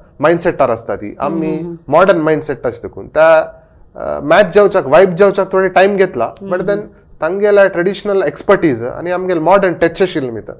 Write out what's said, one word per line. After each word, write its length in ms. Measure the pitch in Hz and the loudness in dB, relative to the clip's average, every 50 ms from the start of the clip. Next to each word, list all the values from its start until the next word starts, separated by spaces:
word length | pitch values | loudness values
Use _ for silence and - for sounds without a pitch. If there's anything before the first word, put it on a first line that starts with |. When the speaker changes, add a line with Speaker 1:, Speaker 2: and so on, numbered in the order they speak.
| - _ _ - | -16 _ _ -2
Speaker 1:
माइंडसेटार 500 | - 160 175 170 180 175 160 - 139 120 | 0 0 0 0 0 -2 0 0 0 0
आसता 260 | 113 113 - - 104 | -2 -4 -6 -8 -8
ती, 200 | 98 104 101 - - | -8 -10 -12 -10 -8
आमी 340 | 135 151 165 165 156 156 156 | -8 -6 -4 -4 -4 -4 -6
Speaker 2:
हम्म, 120 | 156 170 | -6 -8
हम्म. 100 | 175 170 165 _ 131 | -10 -12 -14 _ 0
Speaker 1:
मॉडर्न 300 | 143 165 190 190 185 165 | 2 4 4 4 4 2
माइंडसेट 480 | 151 156 156 147 147 147 135 - - | 2 0 0 -2 -2 -6 -8 -6 -6
आसता 220 | 123 110 - - 92 | -8 -8 -8 -10 -14
देखून 200 | - 95 101 - | -14 -14 -16 -6
त्या, 460 | - 151 160 165 160 160 160 - - - _ _ _ _ - - _ | 0 2 4 4 4 4 2 -2 -8 -18 _ _ _ _ -20 -20 _
अ, 240 | - 58 - 147 147 | -12 -8 -8 -8 -6
मॅच 360 | 139 147 165 190 208 170 160 | -2 2 2 2 2 4 4
जावच्याक, 320 | 208 202 190 196 185 139 131 | 4 4 4 2 0 0 4
वाइब 220 | 143 170 196 190 | 4 4 4 4
जावच्याक 420 | 175 165 202 196 185 202 190 190 | 2 2 2 2 2 0 -2 -2
थोडे 160 | 190 190 190 185 | 0 0 0 2
टाइम 300 | 185 185 190 202 202 185 | 2 2 2 2 2 0
घेतला, 280 | 190 185 - 120 113 | 0 0 -2 -4 -6
Speaker 2:
हम्म, 280 | 135 - - 196 190 180 | -6 -6 -10 -8 -6 -6
Speaker 1:
but 120 | 185 190 | -4 -4
then 120 | 202 202 208 | -4 -4 -6
Speaker 2:
हम्म. 100 | 214 - - _ _ _ - - | -6 -12 -18 _ _ _ -10 -8
Speaker 1:
तांगेला 460 | 156 160 185 202 208 208 208 202 196 185 | -6 -4 -2 0 0 2 4 4 4 4
ट्रेडिशनल 540 | - 170 175 202 190 - - 208 196 196 | 2 0 -2 -2 -4 -4 -4 -2 -2 -2
एक्सपर्टीज 640 | 165 - - - - - 196 190 196 156 127 110 117 | -2 -2 -4 -4 0 0 2 2 2 0 -2 -2 -4
आनी 280 | 127 - - 156 175 | -8 -8 -8 -8 -6
आमगेले 280 | 180 180 185 180 180 165 | -6 -4 -4 -4 -4 -2
मॉडर्न 340 | 156 170 196 202 190 185 165 | 2 2 4 4 2 0 0
टच 280 | - 175 165 165 - | 0 -2 -2 0 0
आशिल्ले 300 | 190 180 - 156 135 123 | -2 -2 -2 -4 -6 -6
भितर, 220 | 113 107 - - - - | -8 -10 -12 -14 -16 -18